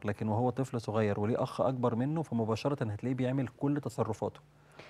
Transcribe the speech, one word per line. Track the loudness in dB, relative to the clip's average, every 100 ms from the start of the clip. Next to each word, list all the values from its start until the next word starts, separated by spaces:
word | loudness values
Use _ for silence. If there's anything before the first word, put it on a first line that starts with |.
| -2
لكن | -2 0
وهو | 2 2
طفل | 0 -2 -2
صغير | -2 2 2 2
وليه | 2 2
أخ | 0 2
أكبر | 0 2 2 2
منه | 0 0
فمباشرة | 0 0 0 0 0 0 -2
هتلاقيه | -2 -2 0
بيعمل | 0 2 -2
كل | 0 0 0
تصرفاته. | -2 -2 -2 0 -4 -6 -20 -20 -20 -20 -20